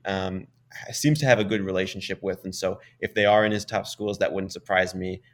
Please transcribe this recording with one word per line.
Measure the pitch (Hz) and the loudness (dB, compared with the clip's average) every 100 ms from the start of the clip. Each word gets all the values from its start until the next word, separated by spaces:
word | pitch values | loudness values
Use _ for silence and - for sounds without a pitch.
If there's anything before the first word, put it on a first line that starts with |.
| 98 | -6
um, | 95 95 92 - _ _ - - | -4 -2 -6 -10 _ _ -18 -12
seems | - 151 151 | 0 2 4
to | 135 | 4
have | 110 | 4
a | |
good | 104 107 | 4 0
relationship | 95 92 92 98 95 95 | 0 -2 -2 -6 -8 -6
with. | 98 92 | -4 -6
And | 92 | -8
so | - 95 98 - - | -4 -4 -4 -12 -8
if | 107 | -4
they | 107 101 | 2 6
are | 107 | 6
in | 107 | 6
his | 104 - | 0 -2
top | 107 - | -4 -4
schools, | - 104 101 | -6 -6 -2
that | 98 | -2
wouldn't | 95 95 | -2 -6
surprise | - - 92 92 | -10 0 0 0
me. | 92 92 92 _ | -2 -8 -8 _